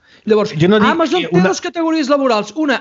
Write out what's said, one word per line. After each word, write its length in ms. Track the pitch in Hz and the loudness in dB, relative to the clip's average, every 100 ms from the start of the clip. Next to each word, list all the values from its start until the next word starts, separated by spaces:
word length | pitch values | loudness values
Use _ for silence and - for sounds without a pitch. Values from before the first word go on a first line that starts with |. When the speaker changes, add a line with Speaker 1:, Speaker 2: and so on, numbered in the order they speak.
| _ _ - | _ _ -2
Speaker 1:
Llavors, 280 | 214 202 156 | 0 0 0
Speaker 2:
Jo 120 | 175 | 2
no 100 | 214 | 4
dic 80 | 233 | 2
Speaker 1:
Amazon 340 | 330 320 349 | 0 0 -2
Speaker 2:
que 60 | - | 0
Speaker 1:
té 80 | - | 0
Speaker 2:
una 100 | 180 | 0
Speaker 1:
dos 80 | 370 | -2
categories 480 | 359 349 330 320 262 | -6 -4 -2 -2 0
laborals. 460 | 285 262 214 208 311 | 0 0 0 -4 -4
Una, 240 | 302 240 | -2 -4